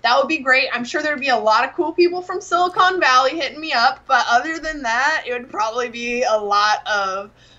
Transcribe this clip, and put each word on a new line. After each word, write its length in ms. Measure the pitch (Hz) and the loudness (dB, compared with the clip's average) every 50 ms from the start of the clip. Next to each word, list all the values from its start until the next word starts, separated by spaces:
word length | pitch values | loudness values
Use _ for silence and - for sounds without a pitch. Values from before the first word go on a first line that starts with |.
that 140 | - 233 254 | 0 2 2
would 120 | 277 262 254 | 2 2 0
be 100 | 320 294 | -2 -2
great. 300 | 254 262 262 269 269 - | 0 2 2 2 2 0
I'm 120 | 233 240 247 | -2 -6 -6
sure 180 | - - 311 | -4 -4 -4
there'd 160 | 302 302 294 247 | -4 -4 -4 -2
be 100 | 277 269 | -2 0
a 60 | 247 | 0
lot 280 | 214 214 214 214 226 254 269 | 2 2 2 2 2 2 0
of 60 | - | -2
cool 180 | - 302 311 | -4 -4 -2
people 300 | 320 349 349 349 349 359 | 2 2 2 2 2 -2
from 180 | 359 370 370 370 | -6 -8 -8 -8
Silicon 600 | - - 349 349 359 359 359 - 370 370 370 359 | -4 -2 0 0 0 0 2 2 2 2 2 2
Valley 360 | 311 262 254 254 269 262 311 | 4 4 6 4 4 2 0
hitting 240 | 330 277 254 - 302 | -2 -4 -6 -6 -8
me 120 | 311 311 | -6 -4
up, 320 | 277 233 233 269 269 - - | 0 2 2 2 0 -2 -2
but 180 | - 262 240 - 214 | 0 2 2 4 4
other 300 | 233 247 262 320 320 311 | 2 2 2 0 -6 -6
than 220 | 302 311 311 285 | -6 -8 -8 -6
that, 420 | 262 226 226 247 269 302 311 294 - | -4 -2 0 0 0 0 0 -2 -4
it 60 | 240 | -6
would 180 | 247 247 247 - | -8 -8 -8 -8
probably 380 | - - 220 226 220 247 240 247 | -6 -4 -4 -2 -2 -4 -6 -6
be 340 | 233 233 240 240 240 240 | -6 -8 -6 -4 -2 -2
a 140 | 254 233 220 | 0 0 0
lot 500 | 214 208 202 202 202 208 214 208 - - | 0 0 0 2 2 2 2 2 0 -2
of, 440 | - 214 202 196 190 190 196 202 214 _ _ - _ - | -2 -2 -2 -2 -2 -4 -6 -8 -12 _ _ -20 _ -20